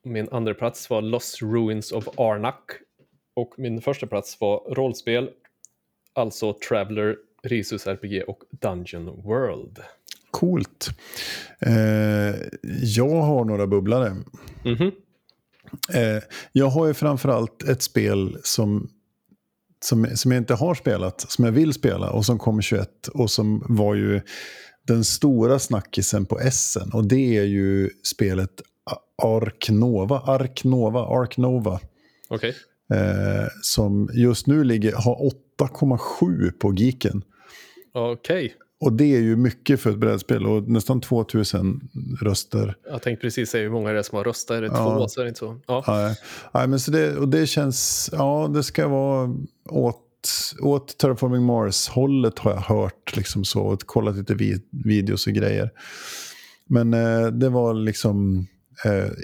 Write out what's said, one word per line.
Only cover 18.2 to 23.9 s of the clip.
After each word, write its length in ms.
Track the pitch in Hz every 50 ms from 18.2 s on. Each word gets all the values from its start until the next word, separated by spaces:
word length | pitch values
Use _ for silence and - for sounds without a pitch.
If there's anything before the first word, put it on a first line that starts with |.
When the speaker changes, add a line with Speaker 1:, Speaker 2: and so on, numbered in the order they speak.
| 95 92 - - -
Speaker 2:
som, 460 | - - - 110 104 104 104 - - _ _ _ _ _ _ _ _ _ _ _ _ _ _ _ _ _ _ -
som, 220 | - 123 113 113 120 120
som 160 | 113 - 127
jag 60 | 127 127
inte 120 | 113 - 123
har 220 | 98 143 175 170
spelat, 460 | - - 131 101 92 92 95 - -
som 240 | - - - - 123
jag 60 | 117
vill 220 | 110 139 160 156 131
spela 360 | - - 120 92 90 92 -
och 140 | - 110 104
som 140 | 110 120 107
kom 220 | - 113 110 107
tjugoett 460 | 98 - 113 98 95 - _ _ -
och 240 | - - 143 120 104
som 320 | - - 107 107 107 107 - -
var 260 | 117 104 104 104